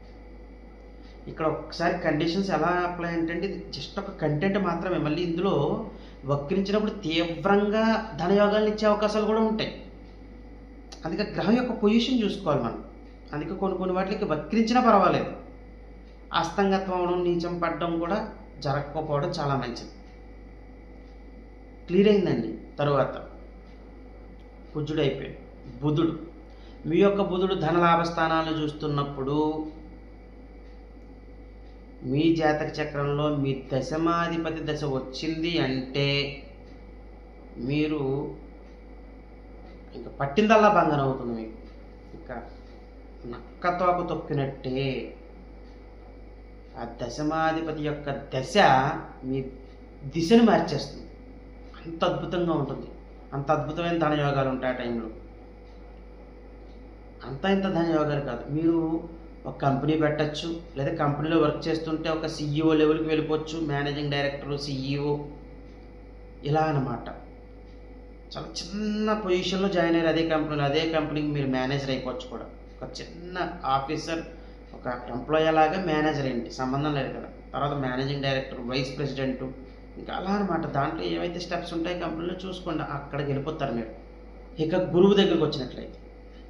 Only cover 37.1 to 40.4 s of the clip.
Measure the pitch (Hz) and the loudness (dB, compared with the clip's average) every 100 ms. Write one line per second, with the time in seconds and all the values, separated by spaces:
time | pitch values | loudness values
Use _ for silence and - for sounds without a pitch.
37.1 | - - - - - 123 151 151 151 135 | -18 -18 -18 -16 -6 -2 2 2 0 0
38.1 | 143 151 - - - - - - - - | -2 -4 -8 -16 -18 -20 -20 -18 -18 -18
39.1 | - - - - - - - - - - | -18 -20 -20 -18 -18 -18 -18 -16 -14 -10
40.1 | - 139 - | -4 0 4